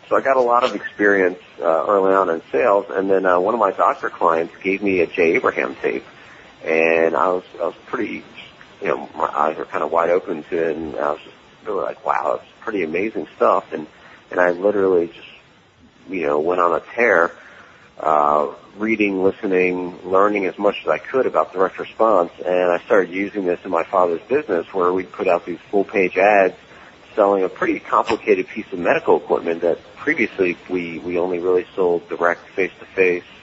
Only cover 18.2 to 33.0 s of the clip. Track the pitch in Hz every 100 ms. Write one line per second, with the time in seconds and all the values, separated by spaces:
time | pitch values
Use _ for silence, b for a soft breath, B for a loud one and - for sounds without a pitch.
18.2 | 73 76 71 - - 98 107 110 104 95
19.2 | 95 - 101 92 90 90 90 90 90 95
20.2 | 104 104 92 92 101 95 85 78 - 131
21.2 | 107 85 80 92 92 - 85 - 113 98
22.2 | 87 - 87 90 90 87 - 110 87 92
23.2 | 101 104 90 87 98 82 82 95 90 82
24.2 | - 139 151 87 - 95 87 92 90 -
25.2 | 95 87 - 82 - 101 95 104 92 92
26.2 | 98 104 92 - B B B B - -
27.2 | 101 101 92 - 113 101 - 110 - 110
28.2 | - 95 92 113 - 90 90 156 - 85
29.2 | - 65 85 82 85 80 - - - 156
30.2 | 107 - 90 82 - 92 85 82 87 87
31.2 | 90 87 92 90 87 - 90 85 - 82
32.2 | 85 85 - - 90 - - -